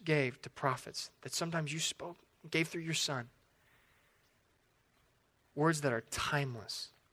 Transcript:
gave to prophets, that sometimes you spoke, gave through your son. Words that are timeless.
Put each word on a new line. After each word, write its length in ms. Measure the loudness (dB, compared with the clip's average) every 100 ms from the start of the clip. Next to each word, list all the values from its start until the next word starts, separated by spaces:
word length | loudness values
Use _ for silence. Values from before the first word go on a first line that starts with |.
| 2
gave 360 | 4 2 -2
to 60 | -12
prophets, 600 | -2 0 0 -4 -10 -10 -12
that 120 | -6
sometimes 400 | -2 0 0 -2
you 60 | 0
spoke, 360 | -2 -2 -8 -12 _ _ 0
gave 200 | 2 2
through 140 | -2
your 100 | -2
son. 340 | 0 0 -2 -4 -12 _ _ _ _ _ _ _ _ _ _ _ _ _ _ _ _ _ _ _ _ _ 2
Words 260 | 4 4
that 100 | 2
are 120 | 2 0
timeless. 800 | -2 0 2 0 -4 -8 -8 -10 -14 _